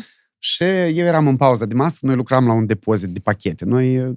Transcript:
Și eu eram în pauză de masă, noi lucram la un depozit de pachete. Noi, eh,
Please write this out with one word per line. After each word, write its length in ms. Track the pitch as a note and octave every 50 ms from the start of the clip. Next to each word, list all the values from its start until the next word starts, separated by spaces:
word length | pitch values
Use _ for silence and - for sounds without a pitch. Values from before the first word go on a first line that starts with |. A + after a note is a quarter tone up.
| A3 - _ _ _ _ _
Și 260 | _ - - - - E3+
eu 420 | F#3 F#3+ F#3 F3+ E3 D#3 F3 F3
eram 220 | F3 D#3 D#3 D3+
în 100 | C#3+ C3
pauză 280 | B2 C#3+ C3 B2 G2+ A2+
de 80 | G#2 A2+
masă, 240 | B2 C#3+ E3+ C#3 -
noi 140 | - C3 C3
lucram 320 | B2 A#2 - C3+ C3 B2+
la 60 | A#2 A2+
un 120 | A2+ A2+
depozit 440 | G#2 A2 - - A2 A2 F#2+ F#2+ F2+
de 100 | F2+ F#2+
pachete. 460 | - G#2+ G2+ - - F#2 E2 - -
Noi, 280 | G#2+ A#2+ B2+ B2+ B2+ B2+
eh, 140 | B2+ B2+ B2+ B2+